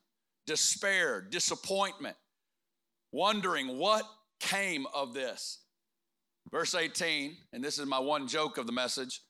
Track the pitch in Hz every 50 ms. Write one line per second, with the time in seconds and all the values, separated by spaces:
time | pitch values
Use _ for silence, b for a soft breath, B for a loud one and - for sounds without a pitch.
0 | _ _ _ _ _ _ _ _ _ - 156 151 - - - 196 202 196 196 185
1 | 175 143 117 95 92 98 139 175 - - 170 - - - 190 196 196 190 - -
2 | 143 107 - - _ _ _ _ _ _ _ _ _ _ _ _ _ _ _ _
3 | _ _ - 135 180 202 220 208 185 185 170 143 131 131 127 131 170 202 214 220
4 | 214 - - - _ _ _ - - - 180 196 196 190 170 143 135 - - 143
5 | 139 123 120 135 131 120 95 - - - - - - _ _ _ _ _ _ _
6 | _ _ _ _ _ _ _ _ - - - 156 202 - - 175 165 147 - -
7 | 180 165 156 147 139 147 170 - - _ - 120 135 151 143 147 143 139 135 131
8 | 131 143 151 147 139 120 135 156 156 151 - 143 123 117 117 127 127 120 - 139
9 | 131 - - - - _